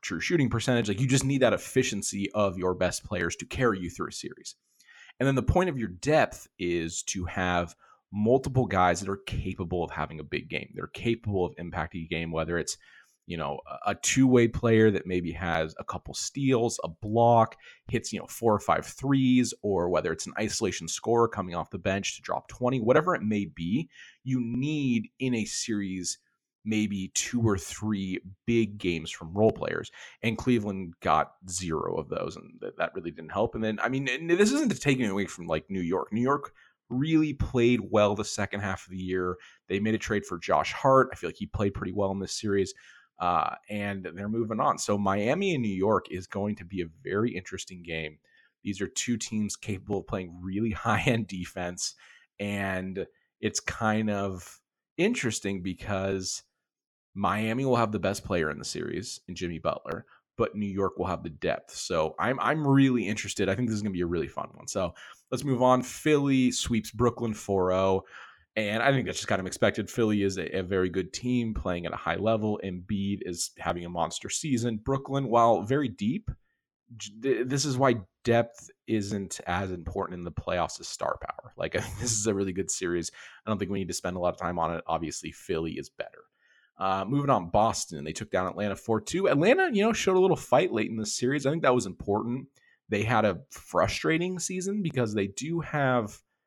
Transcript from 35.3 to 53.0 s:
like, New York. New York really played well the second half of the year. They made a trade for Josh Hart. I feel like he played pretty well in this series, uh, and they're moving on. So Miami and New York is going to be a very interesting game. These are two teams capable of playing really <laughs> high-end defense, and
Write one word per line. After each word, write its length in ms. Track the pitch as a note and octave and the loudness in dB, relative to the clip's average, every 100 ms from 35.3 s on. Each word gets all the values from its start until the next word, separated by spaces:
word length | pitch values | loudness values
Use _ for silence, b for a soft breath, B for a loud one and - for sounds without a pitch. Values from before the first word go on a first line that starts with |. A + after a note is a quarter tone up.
| - E2+ | -6 -2
like, 220 | D#2+ - | -2 -2
New 120 | F#2+ | -4
York. 300 | E2+ F2+ - | 0 0 0
New 100 | G#2+ | 0
York 320 | B2+ C#3+ - b b b - | 2 0 -2 b b b -6
really 440 | B2+ D#3 D#3 D#3 | -2 4 4 4
played 460 | C#3 - B2 A#2+ B2 F#2+ | 0 0 4 4 4 4
well 240 | G#2 G#2 G#2 | 4 4 4
the 100 | G2+ | -4
second 340 | - G2+ G2+ | -4 -4 -4
half 260 | G2+ F#2 - | -4 -6 -8
of 60 | |
the 60 | F#2 | -8
year. 400 | F#2 F#2 F2+ F2+ B B - | -2 0 0 -4 B B -4
They 120 | G2 | 0
made 160 | G#2+ A2 | 0 0
a 40 | |
trade 260 | - G#2 G2 | 0 -2 -2
for 120 | F2 | -6
Josh 360 | - D2+ - | 0 0 0
Hart. 360 | - C3+ C3+ B2+ | 0 6 6 6
I 40 | - | 0
feel 140 | E2+ | -8
like 80 | - | -6
he 80 | G2+ | -8
played 280 | - G2+ | 0 0
pretty 200 | - F#2 | 0 -4
well 180 | G2+ G2 | 0 0
in 80 | G2 | -2
this 200 | F#2+ - | -4 -4
series, 340 | G#2+ G2 F#2 - B B B - | 0 2 2 -2 B B B -4
uh, 360 | F2 E2 - - - | 2 2 0 -4 -8
and 380 | G#2 G2+ G2 F2 | -4 -4 -4 -8
they're 140 | E2+ G#2 | -6 -4
moving 320 | A2+ A2 A2 | -2 -2 0
on. 180 | C#3 - | 0 0
So 180 | - G2+ | 0 2
Miami 560 | G2 G2+ G#2+ E3+ G3 | 2 2 2 0 0
and 80 | D3+ | 0
New 80 | G#2+ | 0
York 380 | F#2 G2+ F#2+ - | 2 2 2 0
is 180 | - - | -10 -8
going 280 | G2+ G#2 G#2 | -4 -4 -4
to 80 | F2 | -6
be 160 | F#2 | -6
a 80 | E2 E2 | -6 -8
very 320 | F2+ G2 A#2+ F2+ | -4 0 0 -2
interesting 480 | - G2 - F2+ | -8 -12 -12 -14
game. 340 | E2+ D#2+ D#2 D#2 b b b b | -8 -6 -6 -10 b b b b
These 180 | G2+ F#2+ | -6 -4
are 60 | G2 | -4
two 300 | - - A#2 | -4 -4 -4
teams 380 | - A2 G#2 - | -4 -4 -4 -6
capable 440 | - F#2+ - G2 | -8 -8 -4 -4
of 80 | - | -4
playing 320 | G2 F2+ F2 | -6 -8 -10
really 300 | F#2+ G2 A2+ | -6 -2 -2
<laughs> 140 | G2+ A2+ | -2 0
high-end 420 | G#2 C#3 A#2 G2 | 2 2 2 0
defense, 680 | F#2 F2 F#2 F2 F2+ - - B B B - | -6 -8 -6 -6 -6 -8 -10 B B B -8
and 640 | G2+ G2+ G2 F#2 F#2+ F#2+ | -6 -4 -2 -4 -4 -6